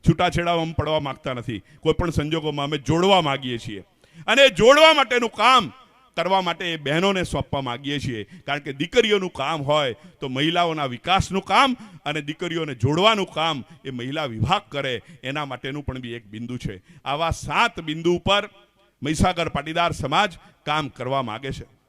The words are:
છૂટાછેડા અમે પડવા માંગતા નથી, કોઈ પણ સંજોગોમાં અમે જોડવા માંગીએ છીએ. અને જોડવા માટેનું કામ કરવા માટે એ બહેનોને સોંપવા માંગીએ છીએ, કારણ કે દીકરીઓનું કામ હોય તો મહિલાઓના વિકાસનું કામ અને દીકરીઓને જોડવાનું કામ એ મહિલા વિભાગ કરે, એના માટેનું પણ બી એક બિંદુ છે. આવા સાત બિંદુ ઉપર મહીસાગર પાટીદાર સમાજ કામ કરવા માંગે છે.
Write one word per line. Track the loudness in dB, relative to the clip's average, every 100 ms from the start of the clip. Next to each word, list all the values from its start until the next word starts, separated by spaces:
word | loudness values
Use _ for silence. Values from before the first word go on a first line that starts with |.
છૂટાછેડા | 2 2 2 0 0 0
અમે | -2
પડવા | -4 -2 -2
માંગતા | -2 -8 -8
નથી, | -8 -8 -10 _ -4
કોઈ | 0 0
પણ | 0
સંજોગોમાં | -2 -2 -2 -4 -4 -4
અમે | -4
જોડવા | 0 2 6 6
માંગીએ | 4 -2 -4 -8
છીએ. | -8 -14 -16 _ _ -12 0
અને | 6 6
જોડવા | 8 8 10 8
માટેનું | 8 2 0 -2
કામ | 2 6 6 4 -10 -20 _ _ -4
કરવા | 2 2
માટે | 2 -4 -4
એ | -4
બહેનોને | 0 2 2 2
સોંપવા | -2 -4 -2 -4
માંગીએ | -4 -6 -4 -4
છીએ, | -4 -6 -10 -14 -6
કારણ | -6
કે | -6
દીકરીઓનું | -8 0 2 4 0 -2
કામ | -4 -4 -2
હોય | 0 0 0 -4 -16 _
તો | -8
મહિલાઓના | -2 0 2 0 -2 -6
વિકાસનું | -6 0 0 0 -4
કામ | 2 4 4 0 -10 -10
અને | -8 -6
દીકરીઓને | -8 -8 -6 -4 -6
જોડવાનું | -2 0 4 4 2 -2
કામ | -2 -2 -4 -10 -14
એ | -12
મહિલા | -10 -8 -6 -6
વિભાગ | -4 0 0 -2
કરે, | -6 -6 -6 -10 -14
એના | -8 -8 -8
માટેનું | -10 -10 -8
પણ | -8 -10
બી | -10
એક | -12 -12
બિંદુ | -12 -10 -8
છે. | -8 -12 _ -14
આવા | -6 -2 -2
સાત | -4 -4 0 0 -2
બિંદુ | -8 -2 0 0
ઉપર | 2 0 0 -16 _ _ _ _
મહીસાગર | -6 2 2 2 -4
પાટીદાર | -4 -4 -2 0
સમાજ | -2 -2 0 0 -4 -20 _
કામ | -4 -4 -4
કરવા | -8 -4 -4
માંગે | -4 -8 -10
છે. | -12 -14 _